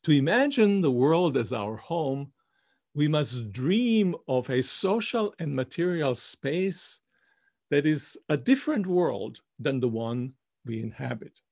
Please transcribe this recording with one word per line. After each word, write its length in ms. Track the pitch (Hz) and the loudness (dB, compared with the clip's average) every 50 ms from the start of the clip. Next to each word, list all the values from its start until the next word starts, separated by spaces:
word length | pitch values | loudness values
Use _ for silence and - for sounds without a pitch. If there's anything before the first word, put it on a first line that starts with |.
| - | 4
To 80 | 170 | 4
imagine 680 | 151 143 135 151 196 247 277 294 277 254 220 202 202 196 | 4 4 4 4 2 2 2 2 4 4 4 4 4 4
the 100 | 180 147 | 2 2
world 460 | 127 120 131 147 160 170 180 165 131 | 4 4 4 4 4 4 2 2 2
as 160 | 131 117 98 | 0 -2 -2
our 240 | 123 113 101 104 110 | -4 -4 -4 -6 -8
home, 560 | 107 - - 165 170 156 135 135 139 139 143 _ _ _ _ _ _ _ _ _ _ _ _ _ | -10 -8 -6 -4 -4 -2 -2 -4 -6 -8 -12 _ _ _ _ _ _ _ _ _ _ _ _ _
we 120 | 147 147 | 0 0
must 460 | 147 156 151 147 113 120 123 117 107 | 2 2 0 0 -2 -4 -8 -8 -8
dream 640 | 92 127 127 151 190 226 247 240 226 220 202 180 165 - _ | -8 -4 0 0 2 2 2 2 4 4 2 2 0 -4 _
of 240 | - 131 127 120 - | -2 -2 -2 0 0
a 120 | 131 127 | 0 0
social 720 | 127 - - - - 185 202 233 214 - - 233 214 202 - - | 0 0 -4 -4 -2 0 0 0 -2 -2 -2 -2 -2 -2 -4 -6
and 160 | 170 147 143 | -6 -4 -2
material 640 | 127 131 - - - 170 180 175 165 151 135 123 | -4 -4 -4 -4 -4 -2 -2 0 0 0 -2 -2
space 840 | - - - - _ - 135 151 180 190 196 180 - - - - - _ _ _ _ _ _ _ _ _ _ _ _ _ _ | -2 -6 -10 -10 _ -6 -4 -2 -2 -2 -2 -4 -6 -12 -14 -16 -20 _ _ _ _ _ _ _ _ _ _ _ _ _ _
that 160 | 143 147 143 | 2 2 4
is 320 | 156 156 143 - - - - _ - | 4 0 0 -2 -10 -14 -16 _ -2
a 80 | 151 | -2
different 500 | 143 123 233 269 269 - 302 311 226 185 | 0 4 4 4 4 4 -2 -2 0 0
world 540 | 185 180 180 175 143 120 101 101 113 120 - _ _ _ - | 2 2 2 2 2 0 -2 -6 -8 -10 -16 _ _ _ -4
than 180 | 113 147 135 131 | -2 -2 0 2
the 100 | 123 123 | 0 0
one 440 | 113 110 117 113 120 123 123 131 131 _ _ _ _ _ _ | 0 -2 -4 -4 -4 -4 -6 -8 -10 _ _ _ _ _ _
we 140 | 127 113 113 | -8 -8 -6
inhabit 580 | 117 120 - - 135 123 123 110 127 127 _ _ _ _ | -6 -8 -8 -8 -8 -8 -8 -8 -10 -16 _ _ _ _